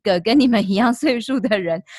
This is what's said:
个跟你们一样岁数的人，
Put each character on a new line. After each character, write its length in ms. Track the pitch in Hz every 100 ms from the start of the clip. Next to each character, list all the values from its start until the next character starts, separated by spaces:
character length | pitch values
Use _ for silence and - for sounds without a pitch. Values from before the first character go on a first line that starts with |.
个 160 | 208 180
跟 180 | 190 285
你 80 | 277
们 160 | 226 196
一 40 |
样 200 | 196 240
岁 260 | 240 302 240
数 180 | 220 262
的 180 | 196 208
人， 240 | 170 165 -